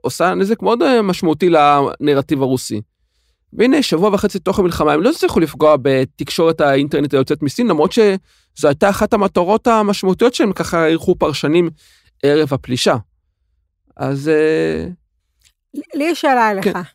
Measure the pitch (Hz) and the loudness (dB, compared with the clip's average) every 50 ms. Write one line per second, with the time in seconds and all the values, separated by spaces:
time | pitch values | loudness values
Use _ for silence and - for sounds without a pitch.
0 | - 131 - - 170 180 185 180 196 196 226 - 185 196 226 240 339 285 247 233 | -8 -8 -4 -2 -2 0 0 0 -2 -2 -2 -2 0 -2 0 0 2 2 2 2
1 | 214 190 180 - - 165 151 156 196 180 165 156 147 147 143 143 139 120 - - | 0 0 -2 -2 0 -2 -2 0 0 2 4 4 4 4 4 2 2 -2 -4 -4
2 | - 147 143 139 139 - 160 135 135 131 131 123 - - 113 107 104 _ _ _ | -2 0 0 0 0 -2 -2 -2 -2 -2 -2 -4 -4 -6 -10 -10 -10 _ _ _
3 | _ _ _ _ _ _ _ _ _ _ - - 214 254 285 311 247 - 175 156 | _ _ _ _ _ _ _ _ _ _ -2 0 2 2 4 2 0 0 0 0
4 | 185 214 196 202 - 202 - 190 - 185 190 - 190 175 165 - 156 151 147 151 | 0 2 0 0 -2 -2 -4 -4 -4 -4 -2 0 0 0 0 0 0 0 0 2
5 | 180 247 330 - - 349 - 202 165 151 - 123 151 151 151 143 123 139 135 131 | 2 0 0 0 -2 -2 0 0 -2 -2 -2 0 2 4 4 4 2 0 0 0
6 | 131 - _ - 143 - - - 170 165 160 160 156 143 135 139 143 143 160 151 | 0 -2 _ -10 -10 -8 -2 0 0 0 2 2 2 2 2 2 0 0 -2 -2
7 | 147 147 147 - - - 151 143 147 139 - - 247 226 170 147 151 165 - 240 | -2 0 0 0 0 0 -2 -4 -4 -6 -4 -2 -2 0 2 2 0 0 2 2
8 | 220 208 190 190 _ _ _ _ _ _ _ - - 147 139 151 - 196 202 - | 2 2 2 -2 _ _ _ _ _ _ _ -2 0 0 0 2 2 0 2 2
9 | 214 208 - 208 196 - - 185 180 175 214 226 - 247 226 220 214 202 202 - | 0 0 0 0 0 0 0 0 0 2 0 0 2 2 2 2 2 0 -2 0
10 | - 185 185 - 226 247 - - 302 208 180 - 165 - - 165 165 156 165 160 | 0 -2 0 2 2 0 2 2 0 -2 0 -4 -6 -4 -2 0 2 2 0 0
11 | 156 - 180 - 175 156 143 - - 147 156 175 175 160 156 _ _ _ _ _ | 0 -2 0 0 0 -2 -2 -2 -2 0 2 2 0 0 -4 _ _ _ _ _
12 | _ _ _ _ - 139 147 156 156 135 143 127 - - 127 123 - 202 156 117 | _ _ _ _ 0 0 2 2 0 0 -2 -6 -4 -4 -4 -2 0 0 0 0
13 | 101 _ _ _ _ _ _ _ _ _ _ _ _ _ _ _ _ _ _ - | -2 _ _ _ _ _ _ _ _ _ _ _ _ _ _ _ _ _ _ -10
14 | 143 131 139 139 139 156 156 151 156 156 156 160 160 160 156 160 165 180 180 - | -8 -6 -6 -4 -2 0 0 2 2 0 0 0 -2 -2 -4 -6 -8 -10 -12 -16
15 | _ _ _ _ _ _ _ _ _ _ _ _ _ _ - 285 - - - 294 | _ _ _ _ _ _ _ _ _ _ _ _ _ _ -16 -16 -14 -10 -8 -6
16 | 285 330 330 - - 294 262 247 226 220 208 190 185 208 175 180 180 - _ | -4 -4 -4 -2 0 0 2 2 2 0 0 0 -2 -2 -4 -4 -8 -12 _